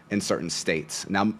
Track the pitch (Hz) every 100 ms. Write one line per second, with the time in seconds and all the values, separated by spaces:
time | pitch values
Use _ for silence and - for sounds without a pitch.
0 | - 101 95 104 85 - - 82 76 -
1 | - 98 107